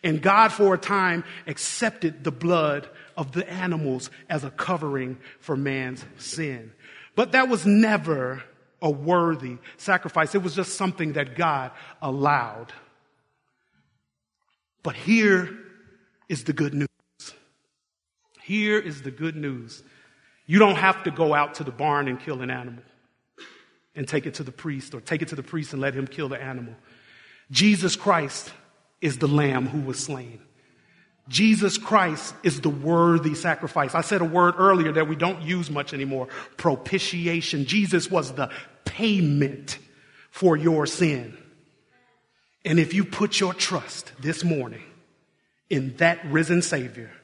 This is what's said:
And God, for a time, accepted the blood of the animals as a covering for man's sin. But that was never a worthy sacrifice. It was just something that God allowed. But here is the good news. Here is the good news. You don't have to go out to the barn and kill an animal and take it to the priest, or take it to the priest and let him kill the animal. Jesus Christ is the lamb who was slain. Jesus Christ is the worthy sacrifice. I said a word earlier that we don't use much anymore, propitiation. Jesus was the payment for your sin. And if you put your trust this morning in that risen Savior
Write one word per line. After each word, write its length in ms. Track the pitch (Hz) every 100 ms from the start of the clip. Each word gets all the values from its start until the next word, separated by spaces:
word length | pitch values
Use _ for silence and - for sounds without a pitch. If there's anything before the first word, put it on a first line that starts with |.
And 180 | 180 156
God, 300 | 185 202 220
for 220 | 214 202
a 40 | 185
time, 460 | - 202 185 170 - - -
accepted 760 | 143 - - 226 - 165 156 143
the 80 |
blood 560 | 131 170 175 151 143 135 - - -
of 160 | 139
the 180 | 160 185
animals 600 | 180 185 165 147 131 - - -
as 140 | 156
a 80 | 135
covering 680 | - - 175 151 139 127 127 - -
for 160 | - 135
man's 480 | 139 135 131 127 - -
sin. 560 | - 165 156 127 113 _ - - - -
But 160 | 247
that 160 | 262 262
was 180 | 226 175
never 760 | 202 220 208 156 147 127 131 - _ _ _
a 80 | 165
worthy 680 | 143 147 180 170 156 127 123 - -
sacrifice. 580 | - 180 - 170 156 202
It 80 |
was 100 | 180
just 220 | 147 180 -
something 380 | 196 - 160
that 220 | 147 139 123
God 360 | 170 139 131 - - -
allowed. 720 | 147 135 143 143 117 107 117 - _ _ _ _ _ _ _ _ _ _ _ _ _ _ _ _ _ _ _ _
But 140 | 160 -
here 600 | - 226 214 185 175 - - - _ _ _ _ _
is 160 | 151
the 80 | -
good 220 | 147 147
news. 160 | 143 139 _ _ _ - - _ _ _ _ _ _ _ _ _ _
Here 340 | - 208 214 208
is 240 | 190 143
the 100 | 131
good 260 | 123 160 156
news. 440 | 147 127 117 - - _ _ _ _ _ -
You 140 | 185
don't 160 | 208 165
have 300 | 190 190 175
to 40 |
go 240 | 147 160
out 220 | 147 147 -
to 80 |
the 80 | 139
barn 360 | 123 147 147 139
and 120 | 127
kill 240 | - 131
an 80 | 127
animal 320 | 127 123 120 - _ _ _ _ _ - - _ _ _ -
and 120 | 135
take 200 | 151 165
it 80 | -
to 80 |
the 80 | 131
priest, 420 | - 165 135 127
or 80 | 120
take 220 | - 156
it 60 | 160
to 60 | 151
the 60 |
priest 320 | 131 170 147
and 80 | 139
let 140 | 135 131
him 100 | 135
kill 240 | - 139
the 100 | 127
animal. 360 | 135 127 120 113 _ _ _ - - - _
Jesus 460 | 131 202 202 180 -
Christ 580 | 202 170 139 - - - _ _ _ _
is 160 | 151 127
the 100 | 139
lamb 380 | 147 143 131 127
who 120 | 147
was 180 | 135 120
slain. 420 | - 135 120 110 _ _ _ _ _ _ _ _ -
Jesus 520 | 123 220 214 196 -
Christ 560 | - 214 180 151 - -
is 180 | 185 139
the 80 | 156
worthy 640 | 143 147 170 170 165 151
sacrifice. 600 | 151 175 156 - - 139 160
I 60 |
said 200 | 160 202
a 40 | 170
word 280 | 170 175 175
earlier 320 | 190 185 160
that 160 | 156 156
we 80 | 156
don't 260 | 170 185
use 300 | 160 180 156
much 240 | 143 143 139
anymore, 320 | 139 135 127 - - -
propitiation. 1080 | 175 135 - 190 - 175 170 170 - 156 131
Jesus 460 | 202 92 175 -
was 220 | 185 135
the 180 | 135 131 - - _
payment 960 | - - 226 202 160 143 135 135 - - - _ _ - -
for 260 | - 185 156
your 300 | 160 160 147
sin. 500 | - 175 135 117 - - _ _ _ _ _ _ _ _ _ _ _
And 160 | - 165
if 140 | 160
you 100 | 185
put 360 | 196 - 208 -
your 160 | 190 180
trust 560 | - 175 - - - -
this 240 | 139 160
morning 400 | 175 156 120 107 - - _ _ _ _ _ _ _
in 240 | 147 131 120
that 260 | 170 170 156
risen 360 | 156 160 175
Savior 500 | - 151 127 117 113 -